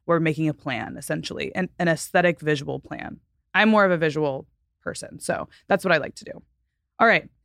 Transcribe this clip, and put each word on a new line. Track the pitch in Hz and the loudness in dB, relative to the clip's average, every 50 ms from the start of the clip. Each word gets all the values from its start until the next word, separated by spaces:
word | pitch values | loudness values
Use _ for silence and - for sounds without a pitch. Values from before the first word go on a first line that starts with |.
| _ | _
we're | - 170 165 | 0 2 2
making | 165 160 151 156 160 156 | 2 0 0 0 0 -2
a | 143 | -2
plan, | - _ 143 127 110 110 127 131 | -4 _ -6 -6 -6 -6 -8 -10
essentially, | - - - 156 156 151 - - - - - - | -12 -8 -6 -6 -6 -6 -8 -8 -6 -8 -6 -4
an, | 190 180 - - - | -4 -4 -4 -4 -2
an | 175 | 0
aesthetic | 170 160 - - - - 180 175 175 170 - | 0 0 0 -2 0 2 4 4 4 2 0
visual | 151 151 151 135 147 147 135 139 | -2 -2 -2 -2 -2 -6 -8 -8
plan. | - - 151 - - - - - _ _ _ _ _ _ - | -8 -12 -12 -12 -12 -12 -14 -16 _ _ _ _ _ _ 2
I'm | 185 214 220 | 4 4 6
more | 214 208 202 | 6 6 6
of | 185 | 4
a | 180 | 4
visual | 160 165 156 143 156 151 143 131 139 - _ _ _ _ _ _ _ | 2 0 0 0 0 -2 -2 -2 -4 -10 _ _ _ _ _ _ _
person, | _ - - - - - - - | _ -10 -10 -10 -14 -16 -16 -10
so | - - 139 - - - _ _ _ | -6 -4 -4 -4 -6 -10 _ _ _
that's | - 202 190 - | 0 0 0 2
what | 190 | 0
I | 170 | 0
like | 151 - - - | 0 -2 -6 -12
to | - - | -14 -16
do. | - - - - _ _ _ _ _ _ _ _ _ _ - | -16 -16 -16 -18 _ _ _ _ _ _ _ _ _ _ 4
All | 220 | 4
right. | 226 202 160 - - _ _ | 6 6 4 0 -4 _ _